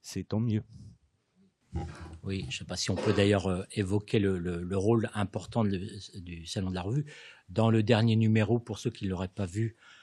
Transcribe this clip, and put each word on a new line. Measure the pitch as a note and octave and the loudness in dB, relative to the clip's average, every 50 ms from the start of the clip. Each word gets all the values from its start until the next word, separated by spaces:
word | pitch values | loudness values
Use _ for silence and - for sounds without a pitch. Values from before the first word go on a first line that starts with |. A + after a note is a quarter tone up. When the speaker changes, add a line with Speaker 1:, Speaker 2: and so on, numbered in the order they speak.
| - | -16
Speaker 1:
c'est | - - F#2+ F#2 | -10 -8 -8 -6
tant | - - G#2+ | -4 -2 -2
mieux. | A#2 A#2 G#2+ G#2+ G#2 _ - - - - - _ _ _ _ _ _ _ _ _ _ _ _ _ _ _ - - E2+ - - - - - - - - | 0 0 0 -2 -2 _ -18 -20 -20 -20 -20 _ _ _ _ _ _ _ _ _ _ _ _ _ _ _ -8 -8 -8 -8 -10 -14 -16 -16 -16 -12 -8
Speaker 2:
Oui, | G2 F#2+ G2 F#2 | -8 -6 -6 -6
je | |
ne | - - - | -8 -10 -10
sais | - | -10
pas | D#2 F2 | -10 -8
si | - - - | -6 -4 -2
on | F#2+ | -2
peut | - - G#2+ G2+ | -2 0 2 4
d'ailleurs, | G2+ G2 G2+ G#2 G2 F#2 | 4 6 6 4 4 2
euh, | F#2+ F2+ F2+ F#2 - - | 0 -2 -2 -4 -6 -2
évoquer | A2+ G2+ F2+ G2+ G#2 - - - A2+ | -2 0 0 0 -2 -2 0 0 2
le, | G2 G2 F#2+ F2+ | 2 2 0 0
le, | E2+ F2+ F2 E2+ F2 | -2 -4 -4 -4 -4
le | F2+ G2 | -2 -2
rôle | G2 F#2+ G#2+ A2+ A2+ G#2+ - - | 0 4 4 4 4 2 0 -2
important | G#2+ G2+ F#2+ - G#2+ - - - A#2+ A2 | -2 -4 -2 -4 -8 -8 -4 -2 0 0
de, | G2+ G2 F2+ F#2+ A2 G2+ G#2 - - - G#2 | 0 0 -2 -6 -8 -12 -14 -16 -14 -16 -14
du | E2+ F2 E2+ E2 E2 | -14 -12 -12 -12 -10
Salon | E2 - G#2 F#2+ F#2 | -8 -6 -4 -4 -4
de | F#2 | -4
la | F2+ F2+ | -4 -4
Revue. | G2 A#2+ D3 C#3+ - - - - - - - _ - | -2 -2 -2 -4 -4 -10 -20 -20 -20 -20 -20 _ -6
Dans | F2+ A2 A2 A2+ | 0 2 4 6
le | A2+ A2+ G#2+ | 6 4 6
dernier | A2 A#2+ G#2+ A2+ A#2 A2 | 6 4 6 6 4 4
numéro, | A2 A2 A2 A2 A2 G#2+ G2+ A#2 A#2+ | 6 6 6 6 4 4 4 2 0
pour | A#2 - G#2+ - | 0 -4 -10 -6
ceux | - A#2 | -6 -8
qui | - - G2+ | -6 -4 -4
ne | F#2+ | -4
l'auraient | F#2 F2 F#2+ F#2 | -2 -2 -4 -6
pas | - - G2+ | -4 -6 -6
vu, | F2 F2 G#2+ A2+ A2+ - _ - - - - | -4 -2 -4 -4 -4 -6 _ -20 -20 -20 -20